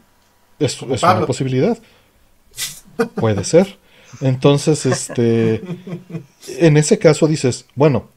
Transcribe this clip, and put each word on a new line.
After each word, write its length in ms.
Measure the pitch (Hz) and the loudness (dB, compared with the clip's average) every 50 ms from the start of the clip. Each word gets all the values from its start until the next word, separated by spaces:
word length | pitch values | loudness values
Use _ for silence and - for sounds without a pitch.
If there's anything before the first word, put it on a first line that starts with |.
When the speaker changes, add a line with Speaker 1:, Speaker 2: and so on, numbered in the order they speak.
| _ _ _ _ _ _ _ _ _ _ _ | _ _ _ _ _ _ _ _ _ _ _
Speaker 1:
Es, 200 | - 151 123 - | -6 -6 -6 -6
Speaker 2:
Como 180 | - 110 113 131 | -8 -8 -6 -4
Speaker 1:
es 80 | 113 - | 0 0
una 80 | 175 185 | 0 2
Speaker 2:
Pablo. 140 | 110 156 | 0 0
Speaker 1:
posibilidad. 500 | 139 123 - 135 131 131 127 151 226 226 233 - _ _ _ _ _ _ _ _ _ _ _ _ _ - - - - - - _ - - - 233 233 - | -4 -4 -4 -4 -2 -2 0 0 0 -2 -4 -8 _ _ _ _ _ _ _ _ _ _ _ _ _ -14 -12 -12 -12 -12 -18 _ -16 -6 -6 -6 -6 -4
Puede 280 | - 117 110 104 98 95 | -2 -2 0 0 -2 -2
ser. 340 | - - 170 190 190 - _ _ _ _ _ - - - - | 2 4 4 4 4 -4 _ _ _ _ _ -20 -20 -12 -4
Entonces, 640 | 139 131 131 131 135 143 143 143 - 165 151 147 - | -2 -2 0 2 2 2 2 4 2 0 0 0 0
este, 800 | 190 185 - - - - 123 117 113 113 113 113 113 110 107 - - 170 - - 202 170 - - | -2 -2 -2 -4 -8 -2 0 2 2 2 2 2 0 0 -2 -4 -10 -12 -12 -12 -14 -14 -14 -14
Speaker 2:
<laughs> 400 | - 165 160 - _ _ _ - - - - | -14 -14 -14 -14 _ _ _ -20 -14 -4 2
Speaker 1:
en 180 | 170 156 147 | 4 4 4
ese 220 | 151 151 - - - | 4 4 2 0 2
caso 280 | - 160 147 - 165 | 4 2 2 4 0
dices, 380 | 151 156 - - 123 117 - - _ - | 0 0 0 -2 -2 -4 -4 -12 _ -2
"Bueno, 360 | 123 147 156 127 107 - - _ | 0 2 2 2 0 -4 -8 _